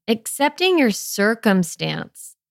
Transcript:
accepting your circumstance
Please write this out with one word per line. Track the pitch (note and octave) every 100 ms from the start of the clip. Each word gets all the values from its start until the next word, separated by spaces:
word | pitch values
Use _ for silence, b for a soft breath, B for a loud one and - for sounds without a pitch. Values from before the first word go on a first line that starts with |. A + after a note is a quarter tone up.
| -
accepting | A3+ - - C#4+ C#4+ F#4 F4
your | B3
circumstance | F#3+ - - G#3 A3+ A3 F#3+ E3+ - D#3 D#3 - - - - _